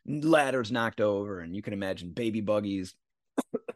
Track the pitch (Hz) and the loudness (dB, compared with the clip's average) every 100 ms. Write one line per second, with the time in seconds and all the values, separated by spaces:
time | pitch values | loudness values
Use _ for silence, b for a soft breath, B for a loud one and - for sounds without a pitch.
0 | - 147 151 160 139 131 107 120 117 113 | -6 -2 6 6 6 2 0 0 0 2
1 | 107 101 101 92 82 95 - 101 95 92 | 2 2 -2 -8 -8 -8 -6 -4 -4 -6
2 | 90 85 113 110 104 107 104 98 92 - | -6 -4 -2 0 0 0 0 -4 -6 -12
3 | _ _ _ - - - - | _ _ _ -6 -4 -8 -10